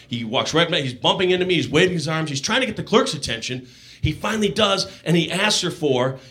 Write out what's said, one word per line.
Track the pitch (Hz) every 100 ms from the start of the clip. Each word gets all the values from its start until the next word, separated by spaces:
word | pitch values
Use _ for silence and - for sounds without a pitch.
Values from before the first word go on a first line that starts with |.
| -
He | 120
walks | 113 117 113
right | 156 165
by. | 170
He's | 131
bumping | 120 160 196 180
into | 180
me. | 185 170
He's | 120
waving | 147 185
his | 175 147
arms. | 160 151
He's | 139
trying | - 240
to | 214
get | 180
the |
clerk's | - 220 262
attention. | - - 113 - 127 - - - -
He | 156
finally | - 208 220 202
does, | - 208 190 - -
and | - 170
he | 156
asks | 175 208 208
her | 175
for | - 147 123 131 135 -